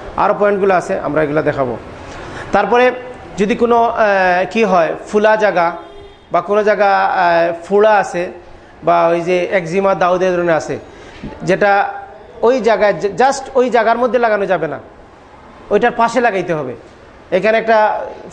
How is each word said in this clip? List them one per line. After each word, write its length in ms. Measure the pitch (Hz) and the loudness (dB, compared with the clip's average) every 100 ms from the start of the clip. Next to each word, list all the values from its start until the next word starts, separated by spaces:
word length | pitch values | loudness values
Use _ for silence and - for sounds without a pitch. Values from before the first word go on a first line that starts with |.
| - - | -10 -2
আরও 180 | 185 202 | 0 2
পয়েন্টগুলো 360 | 202 202 196 | 0 2 2
আছে, 260 | 180 - 190 | 0 -2 -6
আমরা 220 | 147 147 | -4 -2
এগুলো 200 | 151 151 | 0 0
দেখাবো। 340 | 147 131 127 107 - - - - - - - | -2 -2 -4 -6 -10 -18 -16 -16 -14 -14 -4
তারপরে 380 | 196 196 240 247 247 - - - - | -2 2 2 2 0 -10 -16 -10 -4
যদি 160 | 202 | -2
কোনো, 300 | 226 233 233 | 0 2 2
আহ, 140 | 233 - 214 196 185 180 185 | 2 2 2 2 2 2 0
কি 140 | - | 0
হয়, 300 | 196 185 156 160 - | 2 2 0 -2 -4
ফুলা 280 | 208 214 220 | 0 2 4
জায়গা 360 | 208 175 170 175 - - - - - | 2 2 0 -2 -14 -20 -20 -20 -4
বা 80 | 165 | -4
কোনো 240 | 180 208 | 0 0
জায়গা, 340 | 208 202 202 190 | 2 2 2 2
আহ, 540 | 190 190 175 170 170 170 | 0 0 2 2 0 -4
ফোড়া 260 | - 202 214 | -2 2 4
আছে 420 | 208 185 175 180 180 - - - - | 4 0 -4 -6 -10 -20 -20 -20 -6
বা 240 | 156 170 170 | 0 2 2
ওই 120 | 170 | 0
যে 240 | 170 180 | 0 -2
একজিমা, 500 | 175 196 160 185 196 | 0 -2 -2 0 0
দাউদ, 280 | 190 180 180 | 2 2 2
এ 80 | 185 | 0
ধরনের 240 | 175 175 | 0 0
আছে, 240 | 156 - 127 - - - - - - | 0 -2 -8 -10 -20 -20 -16 -16 -8
যেটা 460 | 156 190 208 202 - - - - - - | -2 0 2 2 0 -4 -14 -18 -20 -2
ওই 180 | 226 262 | 0 2
জায়গায়, 340 | 214 202 208 170 | 2 2 2 0
just 400 | 196 180 262 269 - | -2 0 0 0 -2
ওই 160 | 262 254 | 0 2
জায়গার 280 | 233 220 233 | 2 2 2
মধ্যে 200 | 247 240 | 0 0
লাগানো 280 | 233 208 190 | 2 0 0
যাবে 220 | 180 156 | -2 -4
না, 100 | 135 - - - - - - - - - | -8 -14 -20 -20 -20 -20 -20 -20 -14 -2
ওইটার 220 | 202 240 | 0 2
পাশে 280 | 226 233 247 | 2 0 2
লাগাইতে 340 | 240 190 170 | 0 0 -2
হবে। 200 | 156 127 113 - - - - - | -4 -6 -10 -16 -20 -20 -20 -4
এখানে 280 | 185 208 220 | 0 2 2
একটা 420 | 220 220 214 - - - - | 2 4 2 0 -8 -12 -18